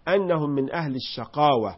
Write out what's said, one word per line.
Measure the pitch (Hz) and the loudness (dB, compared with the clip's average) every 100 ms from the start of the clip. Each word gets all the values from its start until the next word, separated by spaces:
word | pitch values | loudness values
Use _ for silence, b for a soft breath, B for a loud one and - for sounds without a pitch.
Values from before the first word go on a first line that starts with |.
| - | 0
أنهم | 190 185 165 147 | 0 2 0 0
من | 139 135 | 0 -2
أهل | 170 156 | -4 -4
الشقاوة. | 127 - - 113 - 147 127 104 | -6 -8 -10 -8 2 4 4 0